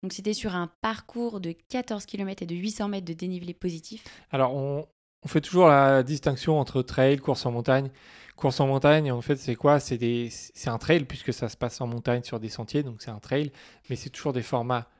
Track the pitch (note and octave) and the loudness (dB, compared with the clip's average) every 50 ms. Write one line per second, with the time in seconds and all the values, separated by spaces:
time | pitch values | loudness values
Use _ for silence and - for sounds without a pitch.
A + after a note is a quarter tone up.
0 | - F#3+ F3+ - G3 G#3+ G#3+ G#3 - A3 F3+ F3+ F3 E3+ _ _ - A3 A3 G#3+ | -8 -10 -10 -6 -4 -4 -4 -2 -4 -4 -4 -4 -4 -6 _ _ -4 -4 -4 -4
1 | - _ - A#3 A#3+ A#3 A3 G3+ F3+ E3+ E3 _ _ _ - B3+ B3 - A3 G#3 | -10 _ -8 -6 -6 -6 -6 -6 -8 -8 -8 _ _ _ -6 -6 -6 -4 -6 -8
2 | F#3+ - - G3 G3 F#3+ G3 G3 F#3+ E3+ E3 F3 F3+ G#3+ G#3 - G#3 G3+ G3+ G3 | -8 -10 -8 -8 -6 -6 -6 -8 -8 -8 -6 -6 -4 -6 -4 -4 -4 -4 -4 -6
3 | F#3 E3+ E3 E3 - F3+ F#3 F3+ F3 F3 F3 _ - F#3 E3+ D#3+ - - - A3 | -6 -8 -10 -8 -6 -6 -6 -6 -8 -10 -12 _ -8 -8 -8 -8 -12 -14 -18 -18
4 | - - - - _ _ - C#3 C3+ B2 C3 C#3 C3+ C#3 C#3+ C#3+ D#3 _ _ _ | -18 -20 -20 -20 _ _ 0 0 0 2 0 -2 -4 -4 -4 -6 -8 _ _ _
5 | _ _ _ _ _ C#3+ - D#3+ D3 - - F3+ F#3 E3 D3 C#3 C#3 C3+ C3+ C3+ | _ _ _ _ _ 0 0 0 0 2 4 6 8 10 10 10 8 8 6 6
6 | B2+ B2+ D3+ C#3+ - D#3+ C#3 C3 - - D#3+ D3+ C3+ - - C3+ B2+ - - - | 4 2 -2 -2 0 -2 -2 0 0 2 2 2 2 0 0 -2 -2 -2 2 4
7 | C3 C3+ C#3 C#3 C3 - C3+ - - B2+ A#2+ A#2+ A#2+ - C3 C3+ C#3 C3 - _ | 4 4 4 4 2 -2 -2 0 0 -2 -2 -2 2 2 2 2 2 -2 -8 _
8 | _ - - - - - - - - C#3+ B2+ - D3 C3+ C3+ C3+ - C#3+ D3+ D#3 | _ -20 -20 -20 -20 -20 -18 -2 0 0 2 2 2 2 2 4 6 6 6 6
9 | D3+ C#3+ B2+ A#2+ A#2 - C#3+ C3+ - - B2 - - D3 D3 D3 - - C3 A#2 | 4 2 -2 -2 0 -2 -2 -2 0 -6 -6 2 4 6 6 6 4 0 -4 -2
10 | A#2+ A#2 A#2+ A#2+ A#2+ A#2 - - - - _ - - - A#2+ A2 - - D#3 F3 | 0 0 0 0 -4 -6 -10 -14 -18 -18 _ -10 -6 -6 -6 -4 2 4 4 4
11 | C#3+ - - C3 - - A#2+ - - A2+ - _ - A#2+ - - C3 B2 A#2 A#2 | 4 -2 -8 -10 -6 -6 -6 -4 -4 -8 -6 _ -8 -8 -6 -6 -8 -6 -6 -6
12 | A2 - B2 B2 B2 - - A2+ A2 A2 - - A#2 G#2+ - D3 D3 C3+ A#2 A2 | -2 -2 -2 -2 -2 -6 -10 -8 -8 -10 -10 -10 -12 -4 -4 -4 -4 -4 -8 -12
13 | - - A2+ G#2 - - B2+ C#3 D3+ C#3+ - - - - - _ _ _ C3 A#2 | -12 -12 -14 -14 -8 -4 -2 -2 -2 -4 -8 -14 -20 -20 -20 _ _ _ -10 -10
14 | - C3 - - - D#3 C3+ B2+ A#2 - - B2+ A#2 A#2+ B2+ B2 A2+ _ _ _ | -10 -14 -16 -8 -6 -4 -4 -4 -4 -2 -4 -4 -2 -2 -4 -4 -4 _ _ _